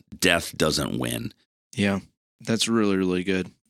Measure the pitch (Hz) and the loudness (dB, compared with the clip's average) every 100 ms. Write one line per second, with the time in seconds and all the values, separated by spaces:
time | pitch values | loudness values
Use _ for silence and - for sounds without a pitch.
0 | _ - 90 85 - - 80 73 71 57 | _ -2 2 2 0 -2 0 0 -2 -2
1 | 62 58 58 - _ _ _ - 101 98 | -4 -4 -8 -12 _ _ _ -2 0 0
2 | - _ _ - - 113 - 113 104 95 | -6 _ _ -12 -4 -2 0 2 2 2
3 | 92 90 92 92 90 - | 2 0 0 -2 -2 -10